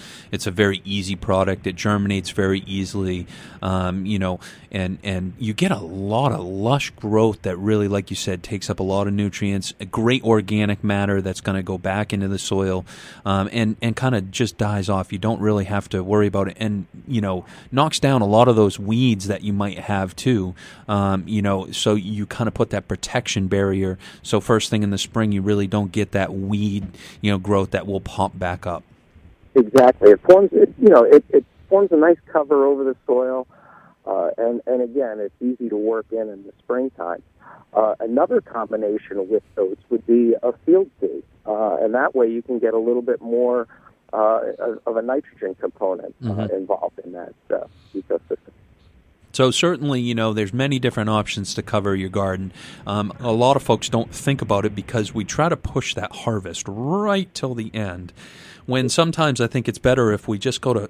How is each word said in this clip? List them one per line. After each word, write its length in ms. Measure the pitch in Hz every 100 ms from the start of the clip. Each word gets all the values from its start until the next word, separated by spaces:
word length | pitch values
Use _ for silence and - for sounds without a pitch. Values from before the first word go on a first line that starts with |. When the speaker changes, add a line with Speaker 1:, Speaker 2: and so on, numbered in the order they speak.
| - - -
Speaker 1:
It's 140 | - 104
a 40 |
very 300 | 90 101 92
easy 320 | 95 101 92 95
product. 500 | - 95 95 95 98
It 120 | 87
germinates 540 | 107 104 101 98 92
very 280 | - 95 98 95
easily, 580 | 98 92 101 95 90 87 - - -
um, 440 | 92 92 92 95 95
you 140 | 101
know, 220 | 92 90 - - -
and, 280 | 98 92 95
and 300 | 101 92 92 -
you 140 | 110
get 180 | 104 190
a 80 | 120
lot 540 | 82 95 98 113 139
of 80 | -
lush 480 | 90 98 110 139 -
growth 540 | - 107 107 113 104
that 120 | 95 90
really, 320 | 101 107 101
like 220 | 98 95
you 80 | 98
said, 260 | - 90
takes 260 | - 101 -
up 120 | 95
a 20 |
lot 240 | 95 98 101
of 60 |
nutrients, 600 | 101 101 - 101 98 - -
a 60 | 92
great 400 | 120 113 131 110
organic 580 | 110 101 107 104 101
matter 380 | 104 101 101 98
that's 180 | 92 92
gonna 240 | - 95
go 140 | 87 92
back 340 | 95 98 104
into 160 | 104 98
the 100 | 98
soil, 480 | - 98 95 92 90 - - - 101
um, 220 | 98 98
and, 240 | 117 110 110
and 140 | 117 110
kinda 240 | 120 110
just 380 | 95 - 117 -
dies 320 | 104 104 92
off. 240 | 98 90
You 40 | 98
don't 220 | 107 117
really 240 | 107 104
have 240 | 95 104 -
to 120 | 92
worry 240 | 92 104 104
about 220 | 98 95
it, 80 | -
and, 260 | 110 104 87 - -
you 140 | 120
know, 240 | 101 92 - - -
knocks 260 | 123 151 -
down 260 | 139 135
a 40 | 101
lot 220 | 107 123
of 80 | 110
those 200 | 104 -
weeds 500 | 101 113 127 104 98
that 140 | 98
you 120 | 101
might 260 | 101 101 87
have 380 | - 101 95 -
too, 360 | 131 117 92 87 - - -
um, 340 | 101 98 95 90
you 160 | 107
know, 300 | 101 98 92
so 240 | - 120 107
you 300 | 92 107 101
kinda 260 | - 110
put 200 | - 113
that 180 | 101 -
protection 580 | 95 - 123 - 107 95
barrier. 500 | 98 98 95 95 92 - -
So 200 | - 107
first 280 | - 110 -
thing 140 | 110
in 60 | 101
the 80 | 98
spring, 340 | - 117 110
you 100 | 98
really 260 | 98 101 98
don't 260 | 104 98
get 180 | 107 101
that 220 | 101 92
weed, 540 | 95 98 104 104 101 98 - - -
you 100 | 104
know, 60 | 98
growth 340 | 95 98 95
that 160 | 95 95
will 140 | 98
pop 360 | - - 98 -
back 280 | 90 90 92
up. 180 | 82 - _ _ - - - -
Speaker 2:
Exactly. 560 | 135 107 131 127 - 104
It 100 | 98
forms, 280 | - 185 202
it, 220 | - 403 -
you 80 | 226
know, 140 | 143
it, 200 | 117 147 -
it 160 | 143 - _ -
forms 220 | 190 202
a 40 | 160
nice 220 | 160 170 -
cover 400 | 160 143 143 139
over 180 | 139
the 120 | 135 127 -
soil, 420 | 123 127 127 127 _ - - - _ 104
uh, 220 | 95 87 -
and, 220 | 117 120 -
and 160 | 127
again, 380 | 120 131 123 107
it's 160 | 101 -
easy 300 | 123 123 117
to 80 | 104
work 300 | 110 113 107
in 180 | 113 107
in 140 | 98
the 100 | 98 -
springtime. 640 | - 123 131 - 87 85 - _ - - _
Uh, 200 | - 110 -
another 420 | 113 123 175 233
combination 880 | - 117 107 110 104 107 - 98 95
with 140 | 107 - -
oats 260 | 95 101 -
would 160 | 117 -
be 260 | 120 117 113
a 100 | 123 - -
field 240 | 180 170 -
seed, 220 | 87 73 - _ 113
uh, 320 | 107 107 85
and 140 | 110
that 220 | 120 151 131
way 120 | 117
you 140 | 117
can 160 | - 120
get 160 | 113
a 60 | 113
little 240 | 113 123
bit 180 | 123 117
more, 460 | 113 120 123 123 113 - - _ _
uh, 300 | 110 110 113 117 -
of, 220 | 117 110 117
of 100 | 113
a 40 |
nitrogen 500 | 117 139 - - 98 90
component, 600 | 95 - 98 92 - -
uh, 40 | 120
Speaker 1:
Mm-hmm. 260 | 104 104 95
Speaker 2:
involved 440 | 92 98 87 - 87
in 60 |
that, 220 | 87 - - -
uh, 140 | - - - _ -
ecosystem. 560 | - 87 - - - - _ _ _ _ _ _ _
Speaker 1:
So 180 | - 131
certainly, 480 | 120 170 156 143 131
you 160 | 120 117
know, 160 | 110
there's 220 | 107 101
many 260 | 120 139 135
different 300 | 123 113 107
options 460 | 107 101 - 98 -
to 60 |
cover 320 | - 107 101
your 140 | 98 95
garden. 460 | 101 98 92 95 - - - 104
Um, 240 | 104 104 -
a 140 | 120
lot 240 | 113 123 135
of 60 |
folks 260 | - 110 -
don't 240 | 117 117
think 280 | - - 139
about 220 | - 101
it 100 | 101
because 400 | 104 - 117 101
we 120 | 113 95
try 240 | - 165
to 80 | 165
push 360 | - 139 - -
that 200 | - -
harvest 480 | - 110 92 85 -
right 640 | 101 131 190 208 196 180
till 200 | - 135
the 200 | 120 110 113
end, 380 | 101 90 90 - - - - - -
when 220 | 127 127
sometimes 540 | - 165 160 151 123
I 60 | 117
think 200 | 127 117
it's 100 | 101
better 360 | 127 131 113
if 140 | 104 -
we 100 | 104
just 240 | 131 -
go 120 | 135
to 160 | 113